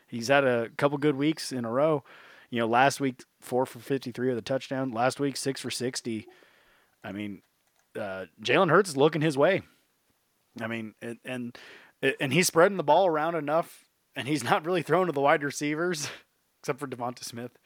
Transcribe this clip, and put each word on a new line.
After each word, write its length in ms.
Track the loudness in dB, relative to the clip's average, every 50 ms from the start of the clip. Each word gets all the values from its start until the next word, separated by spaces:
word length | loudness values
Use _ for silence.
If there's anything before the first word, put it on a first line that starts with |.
| _
He's 200 | _ -10 -8 0
had 160 | 4 4 4 6
a 240 | 4 2 2 0 -4 -2
couple 200 | 0 0 0 0 2
good 160 | 0 0 0
weeks 360 | 2 0 -2 -2 -4 -6 -8
in 140 | -6 -6 -4
a 60 | -2
row. 320 | 0 2 2 2 2 0 -4 -8 -18 -20 -20 -20 -20 -20 -14 _
You 80 | -2 -2
know, 80 | 0
last 320 | 2 4 6 6 4 4 0
week, 240 | -2 -4 -4 -6 -14 _ _ _
four 240 | -10 -2 -2 0 0
for 140 | -2 -4 -12
fifty-three 500 | -6 -6 -6 -4 -4 -8 -6 -4 -2 -2
with 80 | -2
a 40 | -2
touchdown. 500 | -4 -4 -4 -4 -4 -6 -6 -4 -4 -4
Last 280 | -2 0 0 0 0 0
week, 180 | -4 -4 -4
six 240 | -4 -6 -6 -6 -6
for 80 | -8 -8
sixty. 560 | -6 -4 -6 -6 -6 -6 -8 -6 -8 -8 -10 -12 -20 _ _ _ _ _ _ _ _ _ _ _ _ _ -14
I 80 | -12
mean, 300 | -10 -10 -10 -10 -12 -14 _ _ _ _ _ _ _ _ _ _ -12
uh, 280 | -10 -8 -8 -8 -10 -12 -14 _ -10
Jalen 280 | 0 2 4 4 6 6
Hurts 200 | 6 4 4 2
is 80 | 2
looking 240 | 4 4 4 4 2
his 160 | 0 0 2
way. 240 | 4 4 4 4 0 -4 -8 _ _ _ _ _ _ _ _ _ _ _ _ _ _ _ _ _ -10
I 80 | -8
mean, 280 | -6 -6 -8 -8 -12 -14 _
and, 180 | -14 -14 -14 -14 _
and, 340 | -12 -10 -10 -10 -12 -14 -16 -20 -20 -20 -20 -20 _ _ _ 0 0 2 0
and 140 | -2 2 2
he's 140 | 2 2
spreading 300 | 4 6 6 6 6 4
the 60 | 0 2
ball 220 | 4 4 6 6
around 300 | 4 2 2 0 -2 -2
enough, 500 | -4 -2 0 0 0 -2 -2 -10 -20 _ _ _ _ _ _ _
and 120 | -10 -4
he's 160 | -4 -4 -2 0
not 220 | 2 0 0 2
really 160 | 0 -2 -2
throwing 240 | 0 2 2 2 2
to 60 | 0
the 100 | 0 2
wide 220 | 2 4 4 2 0
receivers, 680 | -4 -6 -6 -4 -4 -4 -2 -4 -4 -4 -6 -8 -10 -12 -16 _ _ _
<laughs> 260 | _ _ _ _ _
except 180 | -8 -8 -6 -6
for 80 | -8
Devonta 360 | -10 -8 -8 -8 -8 -8 -10 -14
Smith. 280 | -14 -12 -12 -12 -14 -16 _ _